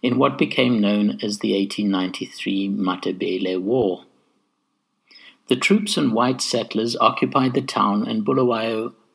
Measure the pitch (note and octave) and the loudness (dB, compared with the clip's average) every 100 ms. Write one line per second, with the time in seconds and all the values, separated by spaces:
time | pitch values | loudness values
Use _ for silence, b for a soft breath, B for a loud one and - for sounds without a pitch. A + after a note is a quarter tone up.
0 | B2 A#2+ C#3 C#3 D3+ - B2 A#2 G2+ G#2 | 0 2 2 2 -2 2 2 4 2 2
1 | G#2 G#2 G#2+ G#2 A2 G2 G2 - G#2 F#2+ | 2 0 -6 -4 -2 0 -2 -2 -2 0
2 | F#2 F#2+ F#2 - - G2 G2 G2+ F#2 F2+ | -2 -6 -12 -8 -4 -4 -2 -2 -2 -2
3 | - F#2 F#2 F#2 F#2 F#2 F#2+ B2+ G#2 F2 | -4 -4 -4 -2 -2 -2 0 0 0 -2
4 | - _ _ _ _ _ _ _ _ _ | -10 _ _ _ _ _ _ _ _ _
5 | _ B B B _ B2+ - G#3 G3+ - | _ B B B _ 0 4 2 2 0
6 | C#3+ A2+ B2 B2+ - A#2+ G#2+ G#2+ A2+ A#2+ | 0 2 0 0 -2 -2 -2 -2 -2 2
7 | A2+ A#2 B2 C#3 C3 B2+ C3 - G#2 G2+ | 2 4 0 2 2 0 -2 0 2 2
8 | A#2 A2 G#2 C3+ B2 A2+ A2+ A2+ A2+ - | 0 -2 0 2 2 2 0 -2 -4 -10
9 | _ | _